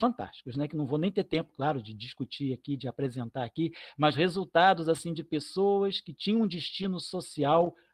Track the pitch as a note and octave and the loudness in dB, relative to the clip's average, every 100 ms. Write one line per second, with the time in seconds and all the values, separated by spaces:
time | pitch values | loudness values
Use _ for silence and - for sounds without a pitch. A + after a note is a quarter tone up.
0 | A#3+ A#3 G2 - - B2 D3 D#3 C#3 D3+ | 0 0 -8 -12 -8 -4 -4 -2 -2 0
1 | F3+ G3 - D#3 E3 - C#3+ C#3+ G#2+ G#2+ | 0 0 0 -2 -4 -2 -2 -2 -6 -12
2 | B2 - B2+ - C#3 B2+ - C#3 B2+ - | -14 -8 -8 -4 -4 -4 -6 -6 -6 -4
3 | C3+ B2 A#2 C3+ A#2 - E3 - - - | -6 -4 -6 -6 -6 -2 -4 -4 -14 0
4 | D3+ C3 F3+ F3 F3 E3 F#3 F3 D#3+ D#3+ | 2 4 2 0 0 6 6 6 2 0
5 | E3+ D#3+ D#3 D3+ C#3+ F#3+ G3 G3+ G3 F#3+ | -2 -6 -2 -4 -2 0 2 4 2 -2
6 | - C#3+ G3 A3+ G#3+ E3+ - - F#3+ F3+ | -8 -6 0 2 2 0 -6 -4 -4 -4
7 | - F#3 - - C#3+ D#3+ F3 - _ | -6 -8 -6 0 4 6 4 0 _